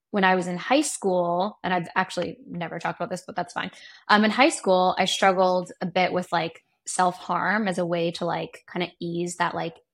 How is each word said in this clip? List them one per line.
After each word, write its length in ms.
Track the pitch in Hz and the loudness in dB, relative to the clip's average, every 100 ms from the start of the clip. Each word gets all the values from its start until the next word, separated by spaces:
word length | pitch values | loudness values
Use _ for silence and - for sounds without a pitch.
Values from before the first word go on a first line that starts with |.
| _ | _
when 140 | 208 | 2
I 120 | 190 185 | 4 4
was 100 | 175 | 0
in 100 | 175 | -4
high 240 | - 269 | 2 2
school, 800 | 294 - 196 180 175 175 208 - | 2 -2 0 0 2 0 -2 -4
and 120 | 180 | -2
I've 140 | 180 165 | -2 -2
actually 440 | 185 185 - 175 175 - | -2 -2 -2 -6 -8 -12
never 300 | 175 165 170 | -10 -8 -6
talked 200 | 170 170 | -6 -6
about 120 | 175 | -8
this, 140 | 180 - | -8 -10
but 100 | - | -10
that's 160 | 175 | -8
fine. 180 | - 185 - - - - | -6 -10 -12 -20 -8 2
Um, 160 | 208 | 4
in 60 | 214 | 6
high 180 | 226 294 | 4 2
school, 480 | - 202 185 185 - | 2 2 4 4 2
I 60 | |
struggled 640 | 185 - 196 185 185 180 175 - | 0 2 2 4 2 2 -2 -6
a 40 | 180 | -4
bit 280 | 185 180 | 0 0
with, 180 | 180 180 | 0 -2
like, 320 | 175 165 - _ _ - | -2 -2 -8 _ _ -8
self-harm 800 | - 180 175 - 175 170 208 202 | 0 0 0 -4 -2 0 0 0
as 80 | 180 | -2
a 80 | |
way 260 | 170 170 170 | -2 0 -2
to, 120 | 175 | -2
like, 400 | 170 160 165 - - | -4 -4 -6 -12 -10
kinda 160 | 180 180 - | -6 -6 -6
ease 360 | 170 170 175 175 | -8 -6 -6 -2
that, 180 | 170 | -4
like, 220 | 170 165 - _ | -2 -8 -10 _